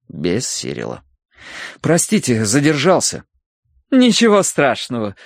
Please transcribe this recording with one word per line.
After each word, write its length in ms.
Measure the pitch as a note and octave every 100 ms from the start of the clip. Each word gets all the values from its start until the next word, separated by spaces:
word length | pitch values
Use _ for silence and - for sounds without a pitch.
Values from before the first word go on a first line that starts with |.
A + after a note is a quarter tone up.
| -
Без 380 | C#2 E2+ G2 C3+
Сирила. 560 | - B1 C2 A1+ A#1+ - _ _ _ - - - -
«Простите, 640 | C#3 E3 - G#3+ C3+ A2+ A2
задержался». 800 | C3 D3 D3+ D#3 E3 - - - _ _ _ _ _ _
«Ничего 520 | C4+ B3 G3+ A#3 G3+
страшного», 720 | - - C#3+ A2+ - A#2+ G#2+ G2